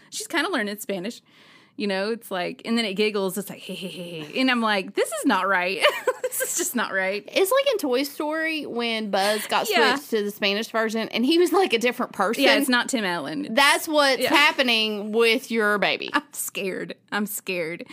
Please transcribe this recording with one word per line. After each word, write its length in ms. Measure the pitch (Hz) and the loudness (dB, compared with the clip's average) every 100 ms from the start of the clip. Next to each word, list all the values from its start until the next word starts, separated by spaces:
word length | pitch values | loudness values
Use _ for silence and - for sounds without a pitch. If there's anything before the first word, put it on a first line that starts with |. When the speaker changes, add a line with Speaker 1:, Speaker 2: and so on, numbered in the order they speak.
| - | -14
Speaker 1:
she's 180 | - 440 | -12 -4
kinda 220 | 349 415 | -2 0
learning 280 | 311 208 208 | -2 -4 -6
Spanish." 420 | - 196 170 - _ _ - - _ - | -6 -6 -6 -12 _ _ -20 -20 _ -6
You 100 | 208 | -2
know, 240 | 190 202 | -2 -2
it's 180 | 226 - | -6 -6
like, 320 | 185 175 170 - | -4 -4 -6 -2
and 120 | 233 | 0
then 80 | 220 | 0
it 80 | |
giggles. 440 | 196 214 202 190 190 | 0 0 0 -2 -4
It's 120 | 190 | -8
like, 100 | - | -12
"Hey, 120 | - | -12
hey, 140 | 185 175 | -10 -10
hey, 340 | 160 175 170 | -12 -12 -12
hey." 180 | 151 - | -8 -2
And 100 | 262 | 0
I'm 100 | 240 | 2
like, 320 | 220 202 190 | 2 0 0
"This 140 | 359 554 | -2 -2
is 160 | 640 320 | -2 0
not 220 | 190 190 | 2 2
right. 360 | 185 180 - | 2 2 2
<laughs> 100 | 554 - - - 508 | 2 2 -2 -4 -6
This 80 | - - | -4 -4
is 40 | - | -4
just 180 | 339 233 | -2 -2
not 160 | 202 | -2
right." 340 | 190 190 202 - | 0 -2 -2 -2
Speaker 2:
It's 240 | 294 381 | 0 4
like 160 | 523 554 | 4 2
in 40 | 453 | 0
Toy 260 | 294 247 | 0 0
Story 600 | 285 - 302 320 320 311 - | 0 -4 -4 -2 -2 -4 -4
when 440 | 233 233 226 214 | -4 -2 -2 0
Buzz 340 | 196 202 214 - | 0 2 0 0
got 220 | 208 311 | -2 2
Speaker 1:
Yeah. 260 | 359 269 277 | 4 4 2
Speaker 2:
switched 160 | - | 0
to 120 | 220 | -2
the 80 | 202 | -2
Spanish 360 | - 202 202 226 | -2 0 0 -2
version 400 | 226 220 220 214 | -2 0 -2 -4
and 160 | - 254 | 0 2
he 120 | 330 | 4
was, 140 | 349 | 4
like, 220 | 349 381 | 4 4
a 40 | 226 | 2
different 360 | 240 240 220 | 2 0 -4
person. 280 | - 196 240 | 0 0 4
Speaker 1:
Yeah, 120 | 269 220 | 4 4
it's 140 | 269 | 4
not 180 | 247 233 | 2 2
Tim 160 | 240 | -2
Allen. 440 | 190 175 143 156 - | -2 -2 -4 -6 -2
It's 60 | 226 | 4
Speaker 2:
That's 300 | 285 330 330 | 4 4 2
what's 360 | 302 277 254 | 2 4 2
Speaker 1:
Yeah. 80 | 247 | 2
Speaker 2:
happening 800 | 285 302 311 247 220 220 208 214 | 4 4 4 2 2 0 -2 -2
with 400 | 220 233 220 - | 2 4 2 0
your 260 | 226 208 208 | 0 2 2
baby. 320 | 180 123 64 | 2 0 -2
Speaker 1:
I'm 100 | - - | -2 -4
scared. 640 | - - 180 190 175 175 - _ | -8 -8 -6 -6 -6 -10 -12 _
I'm 140 | 208 208 | -4 -4
scared. 580 | - - 180 160 170 - | -6 -6 -4 -4 -6 -12